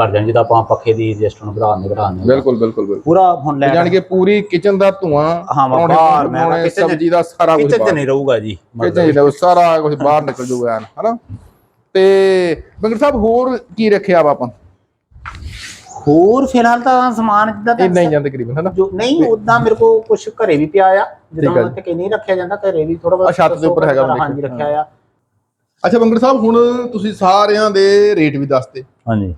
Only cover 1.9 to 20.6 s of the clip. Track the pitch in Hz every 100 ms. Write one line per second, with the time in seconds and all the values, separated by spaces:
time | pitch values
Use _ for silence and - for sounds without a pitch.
1.9 | 101 107 90 110 135 131 117 113 110 101
2.9 | 95 147 185 185 170 143 143 139 165 175
3.9 | 185 - 185 185 208 202 175 202 196 196
4.9 | 196 170 147 156 170 - 143 135 131 170
5.9 | 156 160 151 143 131 165 170 202 202 185
6.9 | 160 165 170 165 - 165 156 143 226 -
7.9 | 156 135 139 135 117 107 - _ 117 170
8.9 | 165 160 143 143 - 180 175 170 160 151
9.9 | 147 143 151 143 127 127 123 120 110 110
10.9 | 147 214 233 - - - _ _ _ _
11.9 | 190 190 196 196 185 175 156 - - 214
12.9 | 226 294 254 220 233 254 247 - - 220
13.9 | 202 196 165 147 139 120 - _ _ _
14.9 | _ _ - - - - - - - -
15.9 | - 147 156 190 254 262 240 233 240 254
16.9 | 254 254 226 220 208 220 208 220 233 185
17.9 | 175 170 147 143 131 117 143 180 180 190
18.9 | 185 240 320 269 220 208 233 226 220 226
19.9 | 220 220 214 214 - 208 147